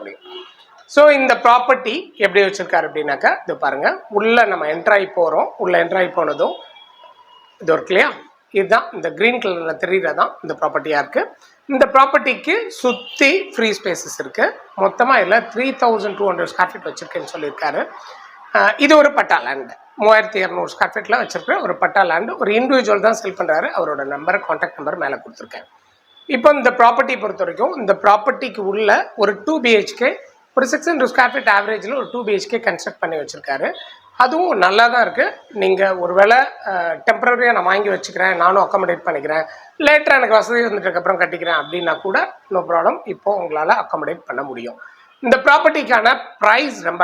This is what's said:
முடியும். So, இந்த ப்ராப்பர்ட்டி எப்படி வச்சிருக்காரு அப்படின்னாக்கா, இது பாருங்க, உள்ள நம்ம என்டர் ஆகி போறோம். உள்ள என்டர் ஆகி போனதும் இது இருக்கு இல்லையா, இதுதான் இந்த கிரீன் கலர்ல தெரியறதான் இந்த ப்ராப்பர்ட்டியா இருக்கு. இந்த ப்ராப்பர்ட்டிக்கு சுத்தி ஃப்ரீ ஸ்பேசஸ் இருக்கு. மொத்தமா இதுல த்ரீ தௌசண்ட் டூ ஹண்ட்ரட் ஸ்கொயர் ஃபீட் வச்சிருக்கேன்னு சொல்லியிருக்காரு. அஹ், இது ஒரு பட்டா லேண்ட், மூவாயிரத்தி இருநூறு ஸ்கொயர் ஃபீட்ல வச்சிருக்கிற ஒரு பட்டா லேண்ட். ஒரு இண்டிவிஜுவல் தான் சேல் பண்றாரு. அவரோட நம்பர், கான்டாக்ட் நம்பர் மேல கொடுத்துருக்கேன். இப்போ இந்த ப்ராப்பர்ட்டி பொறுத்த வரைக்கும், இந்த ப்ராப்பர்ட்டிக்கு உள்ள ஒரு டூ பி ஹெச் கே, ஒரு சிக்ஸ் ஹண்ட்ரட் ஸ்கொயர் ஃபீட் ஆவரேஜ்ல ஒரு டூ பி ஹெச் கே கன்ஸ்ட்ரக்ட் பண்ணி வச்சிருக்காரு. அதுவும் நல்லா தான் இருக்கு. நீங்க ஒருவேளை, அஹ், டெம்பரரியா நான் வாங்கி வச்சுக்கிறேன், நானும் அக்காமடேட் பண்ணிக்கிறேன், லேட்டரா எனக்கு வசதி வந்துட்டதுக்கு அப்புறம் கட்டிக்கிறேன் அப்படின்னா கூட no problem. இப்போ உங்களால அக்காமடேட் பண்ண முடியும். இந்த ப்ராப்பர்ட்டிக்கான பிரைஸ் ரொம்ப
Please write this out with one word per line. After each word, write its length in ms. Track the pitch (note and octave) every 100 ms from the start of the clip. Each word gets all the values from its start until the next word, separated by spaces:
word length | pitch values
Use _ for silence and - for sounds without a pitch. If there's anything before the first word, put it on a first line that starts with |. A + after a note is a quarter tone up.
முடியும். 200 | D4+ - - - - _ _ _ - -
So, 80 | D4+ C#4
இந்த 140 | C4 A#3 A#3+
ப்ராப்பர்ட்டி 500 | A#3+ B3 B3+ A#3 D4 F#4+ - G3+
எப்படி 160 | F#3 G3
வச்சிருக்காரு 400 | F#3+ F3 F3 D#3
அப்படின்னாக்கா, 420 | D3+ D3 C#3 A3 - -
இது 100 | D#3+
பாருங்க, 240 | C#3+ C3+ G#3 F#4 - G#3
உள்ள 160 | A3 A#3+ G#3+
நம்ம 160 | F3 D3+ E3
என்டர் 200 | E3+ G#3
ஆகி 120 | F#3+ -
போறோம். 320 | E3 D#3+ C#4 -
உள்ள 100 | F#3 F3
என்டர் 160 | E3 F#3
ஆகி 100 | F3+ -
போனதும் 340 | D#3 C#3+ G#3 F4 - - _ _ - - _ _ _ -
இது 80 | E3 D#3+
இருக்கு 180 | E3
இல்லையா, 180 | F#3+ D4 - - _ _ G3+
இதுதான் 260 | F#3 A3+ - G3+
இந்த 120 | E3 D3+
கிரீன் 220 | A3+ B3
கலர்ல 280 | G#3 F3 D#3+ D#3+
தெரியறதான் 460 | F3 F#3+ E3 D3+ - -
இந்த 120 | D#3+ D3+
ப்ராப்பர்ட்டியா 400 | D3+ D3 D3 D3
இருக்கு. 200 | C#3+ C4+ G#4 - _ _ -
இந்த 120 | C4+ C#4
ப்ராப்பர்ட்டிக்கு 600 | C4+ C4+ C#4+ C4+ B3+ - G#4+ A4 -
சுத்தி 500 | B3 B3 - - C#4 F#4 -
ஃப்ரீ 140 | - A3 G3+
ஸ்பேசஸ் 360 | G3 E3 D#3+ -
இருக்கு. 220 | C3+ - F4+ - - -
மொத்தமா 320 | F#3+ - B3+ B3+
இதுல 140 | F3 A3+ -
த்ரீ 120 | G#3 C4 C4
தௌசண்ட் 360 | A#3+ A3 G3+ F#3+
டூ 60 | G3+
ஹண்ட்ரட் 220 | F3 E3
ஸ்கொயர் 180 | - F3+
ஃபீட் 140 | G3 E3
வச்சிருக்கேன்னு 420 | - E3+ F3 D3
சொல்லியிருக்காரு. 480 | E3+ D3 C#3 D3+ C#3 - - - - - - - G#3
அஹ், 180 | G3+ A3
இது 80 | C#4+ D4+
ஒரு 100 | C#4+ -
பட்டா 220 | - E3 C3
லேண்ட், 260 | C#3 A#2+ - _ -
மூவாயிரத்தி 380 | G#3 A3 G#3+ G#3
இருநூறு 260 | F#3 F3+ E3
ஸ்கொயர் 180 | - F#3
ஃபீட்ல 240 | A3 G#3 A#3+
வச்சிருக்கிற 340 | F#3+ E3+ D#3 F#4+ A3
ஒரு 80 | F3
பட்டா 220 | F3+ G3+ F3+
லேண்ட். 200 | E3 A3+ -
ஒரு 100 | G3+ A3
இண்டிவிஜுவல் 460 | C4 C4+ G#3+ G3+ G#3+
தான் 120 | A3
சேல் 140 | G3 -
பண்றாரு. 300 | E3+ D#3 B3 G#3+
அவரோட 260 | D#3 C#3+ C#3
நம்பர், 240 | C#3+ E3 F#3+ -
கான்டாக்ட் 320 | D#3 E3+ -
நம்பர் 200 | D3 F3
மேல 140 | C#3+ C3+
கொடுத்துருக்கேன். 420 | - - - - - _ _ _ _ _ - C4
இப்போ 160 | D4 C#4+
இந்த 120 | B3 B3
ப்ராப்பர்ட்டி 340 | A#3 A#3+ - -
பொறுத்த 200 | G3+ F#3+ E3+
வரைக்கும், 280 | E3+ C#4 D#4+
இந்த 120 | G3+ F#3+
ப்ராப்பர்ட்டிக்கு 600 | G#3 G#3+ C#4 C4 B3+ G#3 F#3+
உள்ள 160 | G3+ G#3+ B3+ - -
ஒரு 100 | G3+ G3+ -
டூ 80 | D#4 A#3+
பி 60 | G#3+
ஹெச் 200 | - -
கே, 100 | B3+ - - _ _ -
ஒரு 100 | B3+
சிக்ஸ் 160 | D4 E4+
ஹண்ட்ரட் 200 | D#4+ B3+
ஸ்கொயர் 200 | - B3
ஃபீட் 180 | C4 A3 G3+
ஆவரேஜ்ல 400 | G3+ G#3+ G3 C4+
ஒரு 60 | A3
டூ 80 | A#3+ A3
பி 40 | G3
ஹெச் 140 | -
கே 80 | A3+ G#3
கன்ஸ்ட்ரக்ட் 340 | F3 D#3 -
பண்ணி 140 | E3+ D#3+
வச்சிருக்காரு. 480 | C#3+ - - C#3 A3 - - - _ -
அதுவும் 360 | B3+ D#4+ F4+ A3+
நல்லா 200 | F3+ G3+ A#3
தான் 120 | B3
இருக்கு. 200 | G3+ - E4+ - - A3
நீங்க 200 | F#3+ F#3+ G3 F#3
ஒருவேளை, 340 | F3 F3+ G3+ B3 C4+ - G#3
அஹ், 220 | F#3+ E3+ D#3 -
டெம்பரரியா 460 | G#3+ A#3+ B3 A#3+ A3+
நான் 100 | F3+
வாங்கி 200 | G3 G3+
வச்சுக்கிறேன், 400 | F#3+ - F3 F#3 F3
நானும் 200 | F3 G3
அக்காமடேட் 380 | - G3 F3+ E3+ -
பண்ணிக்கிறேன், 360 | D3+ D3 D#3 D#3 - - - D4
லேட்டரா 320 | D4+ D4+ C4+
எனக்கு 180 | A#3 A3
வசதி 240 | G#3 A#3+ A#3
வந்துட்டதுக்கு 340 | G3+ F#3 E3+
அப்புறம் 180 | F3+ F3+
கட்டிக்கிறேன் 360 | E3+ E3+ D#3+ D#3+
அப்படின்னா 340 | D3 F3 E3+ D#3+
கூட 140 | G3 A3 F#4 - -
no 60 | F#3 E3+
problem. 260 | E3+ F#3 E4+ A3
இப்போ 160 | - G3+ G3+
உங்களால 360 | E3+ D3+ D#3+ A#3
அக்காமடேட் 400 | - D#3+ D3+ E3+ -
பண்ண 160 | B2+ C#3
முடியும். 280 | A#2+ A#2 A#2 - - _ _ B3
இந்த 120 | C4 C#4+
ப்ராப்பர்ட்டிக்கான 680 | D4+ D#4+ D#4 A#3 A#3 A3+ B3+ - -
பிரைஸ் 340 | G#3 A#3 D4 G#3+ E3+
ரொம்ப 120 | F3